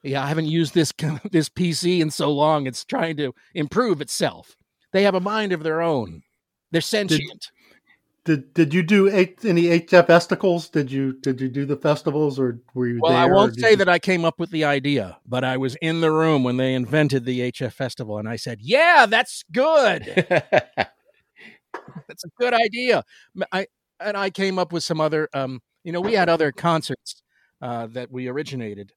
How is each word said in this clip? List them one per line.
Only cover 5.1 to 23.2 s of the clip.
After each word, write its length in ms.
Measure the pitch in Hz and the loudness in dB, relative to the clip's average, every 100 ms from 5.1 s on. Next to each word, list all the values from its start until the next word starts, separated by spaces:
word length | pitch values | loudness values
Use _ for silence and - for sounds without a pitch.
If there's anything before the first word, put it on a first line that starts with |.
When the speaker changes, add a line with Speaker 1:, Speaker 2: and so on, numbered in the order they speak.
| 185 | 2
Speaker 1:
a 40 | |
mind 320 | 190 220 208 | -2 -2 -2
of 100 | 180 | -2
their 180 | 160 156 | -2 0
own. 420 | 170 143 104 82 _ _ _ _ _ | 0 0 -4 -12 _ _ _ _ _
They're 80 | 165 | -2
Speaker 2:
Did 60 | - | 0
Speaker 1:
sentient. 680 | 220 196 151 139 - - _ _ _ _ _ _ _ | -4 0 0 -2 -14 -20 _ _ _ _ _ _ _
Speaker 2:
did, 300 | - 151 131 | -2 -2 0
did 200 | - 156 | 0 2
you 80 | 170 | 2
do 280 | 165 208 196 | 4 4 4
H-, 340 | 196 180 - | 4 0 -2
any 240 | 226 170 170 | 0 2 4
H 260 | 170 170 | 2 6
F 140 | 180 170 | 6 8
estivals? 640 | 170 170 185 196 170 156 | 6 6 -2 0 0 -2
Did 180 | 160 135 | -4 -2
you, 220 | 135 135 | -2 -4
did 280 | 131 139 127 | -4 -4 -4
you 80 | 131 | -4
do 160 | 127 139 | -4 -6
the 100 | 139 | -2
festivals, 640 | 151 147 - 147 151 135 | 0 0 0 0 -2 0
or 220 | 127 117 _ | -2 -4 _
were 140 | 127 123 | -4 -2
you 120 | 120 | 0
Speaker 1:
Well, 100 | 160 | 2
I 140 | 170 170 | 4 4
Speaker 2:
there, 80 | |
or 20 | 190 | 4
Speaker 1:
won't 200 | 202 113 | 4 2
Speaker 2:
did 60 | |
Speaker 1:
say 100 | 226 | 4
Speaker 2:
you 60 | 208 | 4
Speaker 1:
that 120 | 185 | 4
I 100 | 175 | 2
came 240 | 190 185 | 2 0
up 160 | 165 - | 0 -2
with 120 | 170 | -6
the 120 | 165 | -2
idea, 540 | 151 143 139 139 95 - - | 0 0 0 -2 -2 -12 -6
but 160 | 123 | -4
I 140 | 127 127 | -2 -2
was 180 | 135 117 | -4 -4
in 180 | 165 165 | -4 0
the 120 | 165 | 2
room 320 | 156 160 151 | 2 2 2
when 120 | 127 127 | 2 0
they 180 | 131 131 | 0 -2
invented 500 | 120 151 151 135 120 | 0 0 2 0 -2
the 160 | 123 | -4
H 200 | 123 - | -4 -4
F 120 | 127 | -10
festival, 460 | - 127 - 107 104 | -6 -8 -8 -8 -8
and 100 | 110 | -6
I 80 | 117 | -8
said, 240 | - 113 | -10 -12
"Yeah, 440 | 117 247 330 320 226 | -2 2 6 6 6
that's 380 | 220 247 - - | 2 -2 -8 -8
good." 540 | 175 285 320 233 170 117 | 0 2 4 4 0 -2
Speaker 3:
<laughs> 240 | - - 175 - 190 - - - _ _ _ _ _ - - _ - - - - | -4 0 -2 2 0 0 -6 -6 _ _ _ _ _ -20 -20 _ -18 -16 -20 -20
Speaker 1:
"That's 160 | - | -18
a 60 | 170 _ | -18 _
good 140 | 247 | 0
idea." 500 | 233 226 226 254 190 - - | 2 0 -2 0 0 0 -18